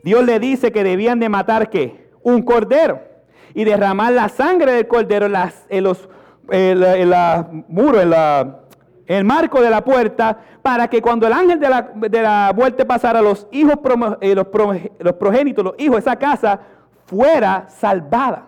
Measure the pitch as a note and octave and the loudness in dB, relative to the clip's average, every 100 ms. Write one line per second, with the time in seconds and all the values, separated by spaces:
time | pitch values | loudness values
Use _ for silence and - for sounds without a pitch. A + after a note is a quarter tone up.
0 | D#3+ A3+ B3 A3+ B3 C4 A#3+ G#3+ G3 F#3 | 2 2 2 0 -2 -2 -2 -2 -2 0
1 | A3+ A#3+ A3+ G3+ F#3+ A3+ A3 F#3 B2+ - | -2 -2 -2 -2 -2 -2 -2 -4 -6 -8
2 | _ _ A#3+ B3 A#3+ A#3 G#3 C4+ D#4 - | _ _ 0 0 2 0 2 0 0 -2
3 | - - _ _ - - G#3+ G3+ G3 G3 | -12 -20 _ _ -14 -4 0 0 0 0
4 | A3+ B3 G#3+ - D4 F#4 C#4 A#3+ A3+ A#3+ | 0 0 -2 -2 0 2 2 0 0 -2
5 | G3 G#3 G3+ G3 F3 - _ G3 F#3+ F#3 | 0 0 0 -2 -4 -8 _ -2 -2 -4
6 | - - - _ - F#3 F#3 F#3 F#3 F#3 | -10 -20 -20 _ -6 0 0 2 2 2
7 | F3+ F3+ E3+ E3 E3 D#3+ - E3 C#4+ A3 | 2 2 2 -2 -6 -14 -8 0 2 2
8 | F3 E3 D#3 C#3+ C3 - _ - _ _ | 4 2 2 0 -2 -10 _ -20 _ _
9 | - F#3+ G3+ D4 D#4+ C#4 A#3 A3 A3+ C4 | -4 -2 0 0 0 2 2 2 2 0
10 | A3+ - A3 A3 - _ - G#3+ A#3 A#3 | 0 0 -2 -4 -12 _ -4 -2 0 0
11 | A#3 A#3 A3+ B3+ F4+ E4+ C#4 B3+ A#3 G#3+ | 0 0 0 2 2 2 0 0 -2 -8
12 | A3 A3+ A3 G#3 G3+ G3 B3+ B3+ A#3+ A#3+ | -2 0 2 2 0 0 0 0 -2 0
13 | A#3+ A3+ G#3 G3+ - C4+ D4+ D4 C4 A#3+ | 0 2 2 0 -6 0 2 2 0 0
14 | A3+ A3 G3 F#3+ F#3+ G#3+ G#3 F#3 F3 _ | -2 -2 0 0 0 0 0 -2 -8 _
15 | F3 F3 G3 A3+ C#4+ G#3+ F#3 - D4 A3+ | -4 0 0 0 0 -2 -6 -4 0 0
16 | C4 A#3 C#4 C#4 A3 G3 - - _ _ | 0 -2 -2 0 -2 -4 -8 -20 _ _
17 | _ F#3+ C#4 D#4 G3 F#3+ F#3 - G#3 F#3+ | _ 0 2 2 0 -2 -8 -6 -2 -2
18 | C#3+ A#3 C4 F3+ | -2 -2 -2 -6